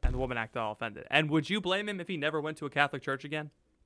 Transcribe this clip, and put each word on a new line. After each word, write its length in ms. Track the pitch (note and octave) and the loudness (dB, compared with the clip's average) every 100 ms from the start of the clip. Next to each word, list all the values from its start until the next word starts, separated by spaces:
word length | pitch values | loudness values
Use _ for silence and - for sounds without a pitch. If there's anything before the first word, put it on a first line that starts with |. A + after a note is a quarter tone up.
and 120 | C3 | 0
the 40 | B2+ | 2
woman 180 | C3 A#2+ | 0 -2
acted 240 | A2+ B2 | -2 -2
all 120 | A2 | -2
offended. 340 | G#2+ A#2 G2+ - | -2 -6 -6 2
And 200 | C#3+ D#3 | 2 4
would 180 | D#3 C#3+ | 2 2
you 120 | G#3 | 0
blame 280 | F3 F#3+ G#3 | 0 0 -2
him 120 | G3 | -6
if 80 | E3+ | -4
he 80 | F3 | -2
never 240 | D3 D3+ | -2 0
went 160 | D3+ D#3 | -4 -4
to 80 | C#3+ | -2
a 40 | |
Catholic 320 | D3 C#3+ C#3 | 2 2 2
church 220 | - C3+ | -4 -4
again? 260 | C#3+ D3+ D3+ _ _ _ | -4 -6 -8 _ _ _